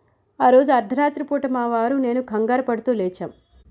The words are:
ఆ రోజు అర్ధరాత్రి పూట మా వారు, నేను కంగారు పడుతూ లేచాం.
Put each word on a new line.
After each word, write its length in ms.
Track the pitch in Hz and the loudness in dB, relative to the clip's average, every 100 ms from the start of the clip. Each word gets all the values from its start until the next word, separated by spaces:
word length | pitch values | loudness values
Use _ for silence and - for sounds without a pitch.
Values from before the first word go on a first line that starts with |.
| _ _ _ - | _ _ _ 0
ఆ 100 | 254 | 4
రోజు 220 | 254 277 | 6 6
అర్ధరాత్రి 520 | 254 202 262 294 294 | 2 0 -2 -2 -2
పూట 220 | 294 285 277 | -4 -4 -2
మా 200 | 254 240 | -4 -2
వారు, 300 | 233 233 277 | -2 0 0
నేను 260 | 254 247 | -2 -2
కంగారు 400 | 254 214 220 254 | -2 -2 0 0
పడుతూ 300 | 254 226 247 | 0 -4 -2
లేచాం. 380 | 226 185 180 175 - _ _ _ | -2 -2 -6 -12 -14 _ _ _